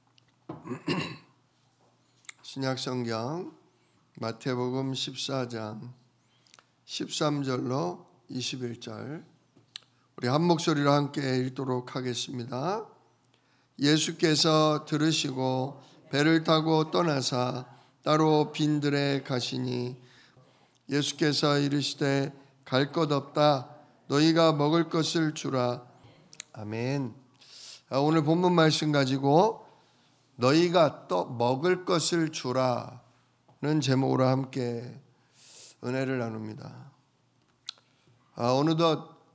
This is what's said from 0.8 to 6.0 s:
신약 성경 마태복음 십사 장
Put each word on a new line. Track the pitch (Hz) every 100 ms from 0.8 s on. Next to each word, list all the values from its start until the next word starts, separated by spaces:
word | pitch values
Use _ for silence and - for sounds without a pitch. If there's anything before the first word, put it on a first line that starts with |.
| - 185 165 139 _ _ _ _ _ _ _ _ _ _ - -
신약 | - 135 131 127
성경 | 131 127 117 113 123 165 208 - _ _ _ _ _ -
마태복음 | 113 113 135 123 127 131 135 127
십사 | 147 131 - 135 120
장 | 113 107 107 123 -